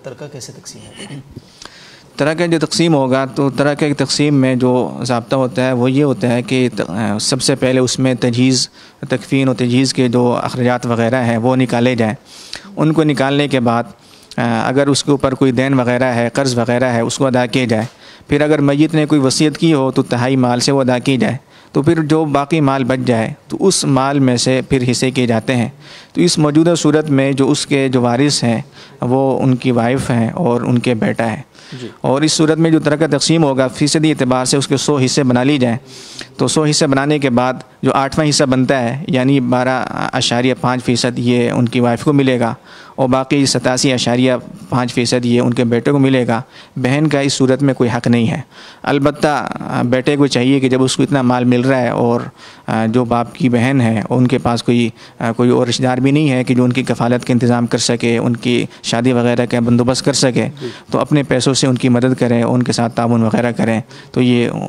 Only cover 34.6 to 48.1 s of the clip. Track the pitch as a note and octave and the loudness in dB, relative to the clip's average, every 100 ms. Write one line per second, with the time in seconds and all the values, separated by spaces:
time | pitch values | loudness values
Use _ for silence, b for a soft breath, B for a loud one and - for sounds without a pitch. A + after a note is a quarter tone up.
34.6 | - C#3 - C#3+ B2+ D3+ C3 B2 C3+ D3 | 0 -2 0 0 0 2 2 2 2 2
35.6 | A#2+ A2+ B B B B B - B2+ D#3 | 0 -2 B B B B B -4 -2 0
36.6 | D3+ C#3+ D3+ C3+ C#3+ D3+ C3+ A#2+ B2+ B2+ | 0 2 2 2 0 0 0 2 0 -4
37.6 | - b C3 - C3+ - D3+ C#3 C#3 C3 | -10 b -2 0 0 0 0 2 2 2
38.6 | B2+ C3+ A#2 C3+ F#3 C3 C3 C#3 B2 B2+ | 2 0 -2 -4 -2 0 2 2 2 0
39.6 | B2+ B2+ - - - B2+ - A#2+ B2+ B2 | 0 -2 -4 -6 -4 -4 -2 0 0 0
40.6 | B2+ B2+ B2+ A#2+ B2+ B2 A#2+ B2 A#2+ G#2 | -2 -2 -2 -2 -2 -2 0 2 0 0
41.6 | A#2+ B2+ A#2+ A#2 D#3 C#3+ C3 B2 A#2 - | 0 0 0 0 0 2 2 2 -2 -4
42.6 | B B B B C3 C3 C3 C#3+ C3 C3+ | B B B B 0 0 0 0 0 0
43.6 | B2+ B2+ C#3 B2 B2 B2 B2+ B2 - - | -2 0 0 0 0 2 2 0 -6 -18
44.6 | - B2 B2 C3+ A#2 B2+ B2 A#2 B2+ A#2+ | -6 -2 -2 -2 0 0 0 2 2 0
45.6 | A#2 A#2 C#3+ C#3+ C3+ C3 A#2+ A#2 - B | 0 0 0 2 2 2 0 -2 -6 B
46.6 | B - B2 C#3+ D#3 C#3+ C#3 - C3 B2+ | B -4 -2 0 0 0 0 0 0 2
47.6 | C#3 B2 A#2+ A#2 B2 | 2 2 0 0 2